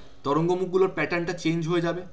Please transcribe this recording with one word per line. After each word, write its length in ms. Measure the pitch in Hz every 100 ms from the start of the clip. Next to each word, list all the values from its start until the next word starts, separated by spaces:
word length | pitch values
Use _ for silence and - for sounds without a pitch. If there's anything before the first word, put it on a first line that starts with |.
| - -
তরঙ্গমুখগুলোর 720 | 135 147 170 180 185 185 185 -
প্যাটার্নটা 380 | 147 175 170 175
চেঞ্জ 200 | 160 165 160
হয়ে 140 | 175 170
যাবে? 160 | 170 185